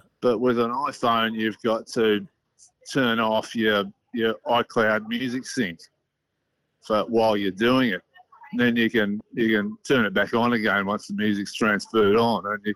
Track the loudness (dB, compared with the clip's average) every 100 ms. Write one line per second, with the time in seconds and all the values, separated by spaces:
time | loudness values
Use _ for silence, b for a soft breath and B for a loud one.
0 | -10 _ 0 2 2 2 0 -2 -6 -2
1 | 0 2 0 -2 -4 -2 -2 -2 -2 0
2 | 2 2 -2 _ _ _ -20 _ -6 0
3 | 0 2 0 0 -2 -2 2 2 0 -8
4 | _ -2 -2 -2 0 0 0 0 2 0
5 | -2 -6 -6 -6 -8 -6 -6 -8 -18 _
6 | _ _ _ _ _ _ _ _ -2 -2
7 | 2 2 2 2 -2 0 2 2 2 -2
8 | -8 -20 -20 -20 -10 0 0 2 2 2
9 | 0 -2 -8 -2 0 0 -2 -6 -2 0
10 | 2 0 0 0 0 0 0 0 0 -4
11 | -6 -4 -2 -2 -4 -2 0 0 0 2
12 | 4 4 2 0 -4 -6 -6